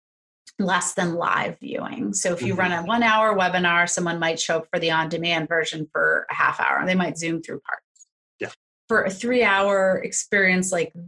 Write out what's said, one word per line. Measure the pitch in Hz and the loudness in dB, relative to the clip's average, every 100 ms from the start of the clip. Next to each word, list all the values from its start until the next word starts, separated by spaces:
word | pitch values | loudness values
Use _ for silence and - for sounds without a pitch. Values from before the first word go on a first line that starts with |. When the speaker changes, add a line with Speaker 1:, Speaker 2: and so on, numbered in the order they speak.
| _ _ _ _ - - | _ _ _ _ -10 -4
Speaker 1:
less | 190 185 - | 0 0 0
than | - 180 170 | -2 -2 -2
live | - - - - | 0 0 -2 -6
viewing. | - - - - - | -8 -8 -8 -6 -4
So | 202 185 | -2 -2
if | 175 | -2
you | 190 | -2
Speaker 2:
Mm-hmm. | 185 | 0
Speaker 1:
run | 180 | 0
a | 170 175 | 0 0
one-hour | 233 233 220 220 196 | 2 4 4 4 2
webinar, | 180 180 175 175 175 | 2 2 2 4 2
someone | - 175 170 | 0 -2 0
might | 165 160 | 0 0
show | - 165 | 0 -2
up | - | -2
for | 175 | -2
the | 165 | 0
on-demand | 160 160 165 170 165 156 | 0 0 -2 0 0 0
version | 165 156 165 151 | 0 -2 -4 -4
for | 160 160 160 - | 0 2 2 -2
a | |
half | - - - | 0 0 0
hour. | - - 180 | 0 0 2
They | |
might | 185 170 160 | 0 0 -4
zoom | 165 165 | -4 -4
through | - - | -6 -12
parts. | - - _ _ _ _ _ - | -10 -10 _ _ _ _ _ -12
Speaker 2:
Yeah. | 95 - _ _ - | -12 -12 _ _ -2
Speaker 1:
For | 220 | 0
a | - | 0
three-hour | 190 240 247 214 196 202 196 190 185 | -2 0 2 4 4 4 4 2 2
experience | - - - 208 190 185 185 | -2 -6 -2 2 2 2 0
like | 175 160 175 | -2 -2 -8